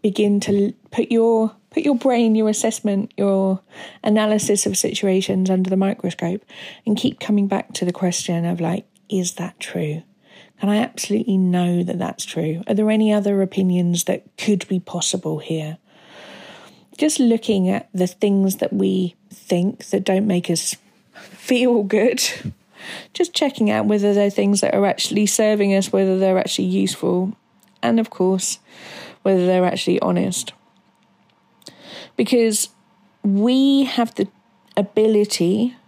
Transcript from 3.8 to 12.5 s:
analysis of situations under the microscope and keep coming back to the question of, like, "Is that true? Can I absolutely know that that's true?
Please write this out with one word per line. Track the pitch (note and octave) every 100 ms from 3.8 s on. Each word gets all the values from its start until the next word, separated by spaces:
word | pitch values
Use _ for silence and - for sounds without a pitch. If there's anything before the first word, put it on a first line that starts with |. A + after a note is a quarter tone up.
| - -
analysis | - G#3+ G#3+ G#3+ - G#3
of | G#3 F#3+
situations | - - G3 F#3+ G3 G3 F#3
under | F#3 F#3
the | F#3+
microscope | G3 - F#3 - E3 F#3+ _ - - - -
and | G#3
keep | B3+ -
coming | - G#3 G3
back | G3 -
to | -
the | F3
question | E3+ F#3 F3 - E3+ E3+
of, | F3
like, | E3 F3 - _ _
"Is | F#3+ F3
that | - F3+ -
true? | - F3 D#3+ D#3 - _ _ - - _
Can | G3
I | G#3
absolutely | B3+ - - G#3 A#3 F#3+
know | F#3 F3+ F3 F3
that | F3+ F3
that's | E3+ - -
true? | - D#3